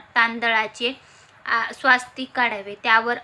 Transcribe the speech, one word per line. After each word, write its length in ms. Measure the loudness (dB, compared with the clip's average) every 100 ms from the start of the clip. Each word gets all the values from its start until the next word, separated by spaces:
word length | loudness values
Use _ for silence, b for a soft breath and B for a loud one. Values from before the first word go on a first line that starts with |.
| -2
तांदळाचे, 840 | 2 2 0 0 0 -2 -4 -8 -8 B B B _ -4
आ, 160 | -4 -4
स्वास्तिक 580 | 0 2 2 0 -12 -8
काढावे. 400 | -2 -2 -2 -10 -6
त्यावर 340 | 2 2 2 -4